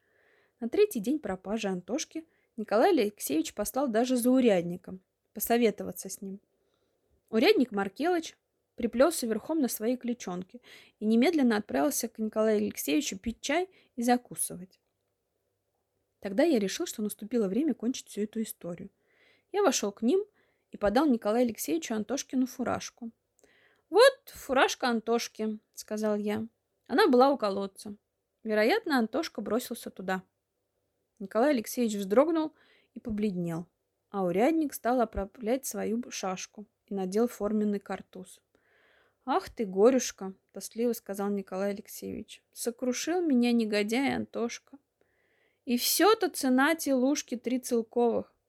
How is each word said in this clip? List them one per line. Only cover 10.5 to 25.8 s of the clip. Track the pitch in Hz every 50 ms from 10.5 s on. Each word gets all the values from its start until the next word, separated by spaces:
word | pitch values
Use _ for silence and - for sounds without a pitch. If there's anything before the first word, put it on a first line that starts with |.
| - 240 _ - - - - _ _ -
и | 208
немедленно | 214 226 233 262 359 339 294 262 233 214
отправился | 208 - - 226 277 285 294 269 - -
к | 226 - -
Николаю | 220 214 - 220 220 220 214
Алексеевичу | 208 208 202 - - - 269 294 302 285 - -
пить | 196 - 233 220 -
чай | - - 285 349 370 - _ _ _ _ -
и | 247 233
закусывать. | 247 240 247 - - - - - - 170 175 185 - _ _ _ _ _ _ _ _ _ _ _ _ _ _ _ _ _ _ _ _ _ _ _ _ _ _ _ _ _ _
Тогда | - 196 196 220 302
я | 349 285 220
решил, | 196 190 - - 349
что | - - -
наступило | 214 208 - - 220 208 247 233 208
время | 185 190 247 320 302 226
кончить | - 214 240 262 - -
всю | - - 202
эту | 208 208 - 226
историю. | 220 - - _ - 170 175 170 196 196 _ _ _ _ _ _ _ _ _ _ _ -
Я | - 403 403
вошел | 285 247 - 226 202
к | - - 220
ним | 240 370 392 427 _ _ _ _ _ _ _ _ _
и | -
подал | - 208 202 202 262 320
Николаю | 294 233 226 - 208 214 247 254
Алексеевичу | 233 214 - - 277 330 320 - - 226
Антошкину | 220 208 - 262 285 - - 285 254 262
фуражку. | 247 - - 233 202 185 190 - - _ - 240 226 _ _ _ _ _ _ _ _ _ _ _ _ _ _ _ -
«Вот | 311 415 508 554 523 - _
фуражка | - - - - - 262 254 349 392 - - -
Антошки», — | 214 233 220 - 226 233 233 - - _ - 220 220 214 214 _ _ -
сказал | -